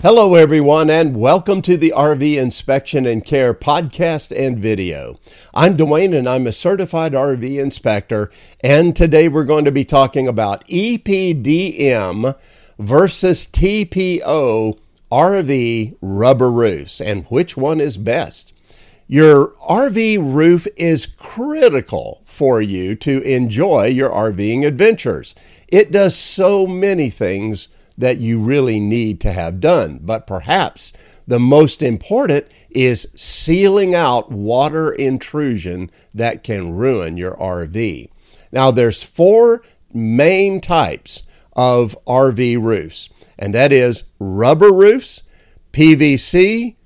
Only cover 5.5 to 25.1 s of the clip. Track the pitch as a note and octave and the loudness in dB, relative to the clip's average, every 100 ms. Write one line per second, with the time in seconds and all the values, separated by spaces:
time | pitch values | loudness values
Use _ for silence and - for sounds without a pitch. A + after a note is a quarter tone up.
5.5 | - E3+ D#3+ D#3 D3+ F#3+ D#3 B2 C3 B2 | 2 2 2 2 2 2 0 -2 -2 -4
6.5 | G#2 F3 F#3+ F#3 E3 D#3+ C3+ C#3+ B2+ B2 | -4 -2 -2 -4 -4 -2 -2 -2 -2 -6
7.5 | C#3 C#3 - A#2+ G#2 - A2 G#2 _ - | -6 -6 -4 -4 -4 -4 -6 -6 _ -20
8.5 | _ B2+ D3 F3 E3 E3+ D3+ E3 D3 C#3 | _ 0 2 2 2 4 4 4 0 0
9.5 | D3+ D3 C#3 C3 C#3+ C3 D3 C3 A2+ G#2 | 2 2 0 0 2 2 0 -2 -2 -4
10.5 | G2+ _ F3 A3 A#3 - G3 F#3 D#3 A#2+ | -4 _ -4 -2 -4 -2 -2 -2 -2 0
11.5 | D#3+ F#3+ - C#3 A#2+ F#2 F#2+ B2 C3+ _ | 0 -2 -2 0 0 -2 -4 -6 -6 _
12.5 | _ _ - G#2 C#3+ F#3 - F#3 E3+ - | _ _ -14 0 2 2 0 -2 -2 -2
13.5 | - F#3+ G#3+ G3 F#3 F#3 E3+ B2+ D3+ C3 | 0 0 0 -4 -4 -2 -4 -2 -2 0
14.5 | A2 A2 G#2+ _ _ _ B2 F3 G3 C#3 | 0 -4 -6 _ _ _ 0 2 0 -2
15.5 | C#3 A#2 A#2 A2 - F#2+ G2 A#2+ C3 B2+ | -2 -2 -2 -6 -8 -8 0 2 4 2
16.5 | A#2 A#2 D#2+ C#2+ - E2+ G2+ D2+ A#2+ E3+ | 2 0 0 -10 -10 -6 -6 -4 -4 -4
17.5 | - C#3 D#3 D3 G2+ F2 C3+ G2 - - | -4 -2 -2 -4 -4 -4 -4 -6 -12 -20
18.5 | _ _ _ _ _ _ C#3 D#3 C#3+ C#3+ | _ _ _ _ _ _ 4 6 6 4
19.5 | _ - F#3 C#4 G#3 A3 G#3 C#3+ C#3 E3 | _ -4 0 0 0 0 0 -2 2 4
20.5 | F3 - - E3+ D#3+ - - - - C4+ | 2 0 -4 -2 -2 -4 -16 -16 -8 -6
21.5 | D#4 B3+ C#3 - F2+ A#1 - _ - C#3 | 2 2 2 -4 -8 -8 -16 _ -2 0
22.5 | A#2 G#2+ F#2+ F#2 A2 D3+ C3+ - B2+ B2 | 2 -2 -4 -6 -6 -4 -4 -2 -2 -2
23.5 | G#2+ F#3+ C#3+ G#2 C3 C3+ - A2 F#2+ G#2 | 0 0 2 2 0 -2 -2 -4 -2 -4
24.5 | A#2+ D3 B2+ G#3+ A3 B2 | -2 -2 2 2 2 -4